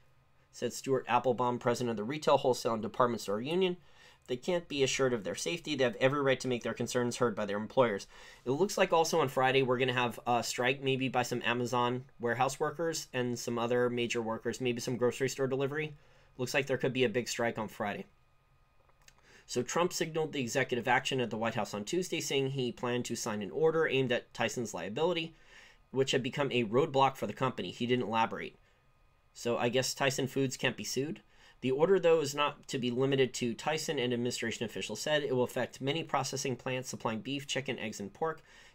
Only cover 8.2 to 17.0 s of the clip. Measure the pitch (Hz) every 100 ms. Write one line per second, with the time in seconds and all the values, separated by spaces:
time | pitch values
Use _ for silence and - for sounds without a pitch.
8.2 | - - - 143 202 - 185 170 160 175
9.2 | 131 135 131 135 127 123 127 123 120 110
10.2 | - 120 113 - 123 139 135 131 131 127
11.2 | 123 123 - 120 120 123 120 127 131 -
12.2 | 120 117 131 - 151 147 165 160 - 127
13.2 | 123 117 - 117 117 123 123 120 120 120
14.2 | 110 113 120 110 127 120 127 120 123 117
15.2 | 131 - 135 131 139 147 151 147 - -
16.2 | - - 127 147 139 131 135 123